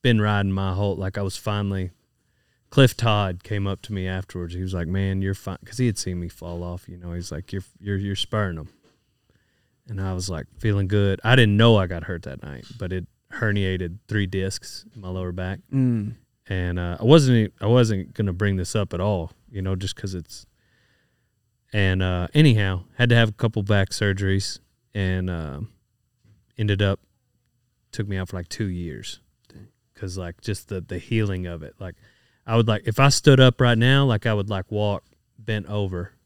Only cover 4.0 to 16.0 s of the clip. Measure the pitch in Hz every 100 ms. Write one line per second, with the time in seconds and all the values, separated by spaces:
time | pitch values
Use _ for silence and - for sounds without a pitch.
4 | 92 92 92 90 87 90 92 90 82 95
5 | 98 95 95 98 - 92 - - 123 101
6 | - 90 87 - 82 87 87 87 - 87
7 | 90 85 87 76 - 98 - _ 101 98
8 | 101 95 - 110 101 80 73 _ _ _
9 | _ _ _ _ _ _ _ _ - 98
10 | 95 92 92 82 - - 110 101 95 104
11 | 98 95 110 131 110 104 117 110 90 87
12 | 85 87 - 67 67 67 - 120 92 92
13 | 87 _ _ - 110 101 95 92 90 95
14 | _ 107 95 95 95 - - - - 113
15 | 92 92 90 87 92 107 _ 135 127 117